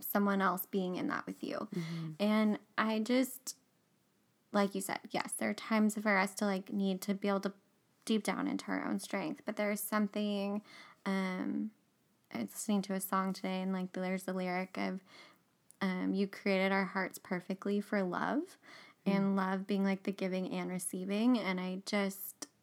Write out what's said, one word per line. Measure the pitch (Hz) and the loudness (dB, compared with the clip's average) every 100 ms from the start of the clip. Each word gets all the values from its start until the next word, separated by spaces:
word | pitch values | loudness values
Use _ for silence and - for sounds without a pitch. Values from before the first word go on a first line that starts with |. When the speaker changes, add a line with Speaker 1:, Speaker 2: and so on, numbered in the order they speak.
Speaker 1:
someone | - 208 202 196 | -2 2 4 4
else | 190 180 - | 4 2 -2
being | 196 185 175 | 0 0 0
in | - | -2
that | - - | -2 -6
with | - | -8
you." | - - 214 | -6 -6 -4
Speaker 2:
Mm-hmm. | 180 165 165 160 156 | -4 -4 -4 -6 0
Speaker 1:
And | 208 214 214 208 - - | 2 4 4 2 -2 -2
I | 220 220 | 0 0
just, | 214 254 254 - - - _ _ _ _ _ _ _ _ _ | 2 2 2 -4 -12 -14 _ _ _ _ _ _ _ _ _
like | 208 202 | 2 2
you | 196 | 0
said, | 190 - - | -4 -6 -4
yes, | - - | -4 -4
there | - 220 | -2 -2
are | |
times | 208 - 220 214 208 | -4 0 4 4 2
for | 214 196 | 2 4
us | 196 - | 2 0
to, | 208 | 0
like, | 190 190 | 0 -2
need | 202 196 185 | 0 0 0
to | - | -2
be | 196 202 | -2 0
able | 196 | 0
to | 196 - _ _ _ _ | -2 -6 _ _ _ _
deep | - 220 | 0 0
down | 208 180 - | 2 -2 -2
into | 190 - | -2 -2
our | 190 | -2
own | - 202 | 0 -2
strength, | - 202 - - | -2 -4 -4 -6
but | - 214 | -6 -2
there | 208 | -2
is | 208 | -2
something, | - 214 208 214 208 202 202 208 - - - - 196 | 0 0 2 0 0 0 -2 -4 -6 -16 -20 -8 -2
um, | 190 190 185 - 208 214 - _ _ _ _ _ | 0 0 -2 -2 -2 -4 -8 _ _ _ _ _
I | 117 | -6
was | 196 | -6
listening | - - 202 | -6 0 0
to | 190 | 0
a | 190 | -4
song | - 190 190 | 0 0 0
today, | 190 190 190 | -2 -4 -2
and, | 185 | -2
like, | 190 185 | -2 -4
there's | 185 185 190 | -4 -2 -2
the | 190 | -2
lyric | 185 180 180 185 - | -2 -2 -2 -4 -4
of, | 190 190 - - - _ _ _ - _ | -4 -4 -10 -20 -20 _ _ _ -20 _
um, | 190 185 185 | 0 0 0
"You | 190 196 | 2 0
created | - 208 190 190 | 0 2 4 4
our | 196 | 4
hearts | 185 190 185 - | 2 0 -2 -6
perfectly | - 180 - 190 196 202 | -4 -4 -2 -4 0 0
for | 202 208 | 2 0
love," | 185 170 170 233 359 - - - - _ - | 2 0 0 0 -2 -10 -20 -20 -20 _ 0
Speaker 2:
Mm. | |
Speaker 1:
and | 196 196 196 | 4 4 2
love | 185 190 190 | 2 0 0
being, | 196 | 2
like, | 196 190 | 2 2
the | - | -2
giving | 196 190 185 185 | -2 -2 0 -2
and | 180 180 | -2 -2
receiving. | 180 - 190 190 202 233 240 | -4 -4 -4 -2 2 4 4
And | 185 185 | 2 0
I | 185 185 - | -2 -4 -2
just | 208 196 196 - - - _ | 0 0 -2 -10 -12 -16 _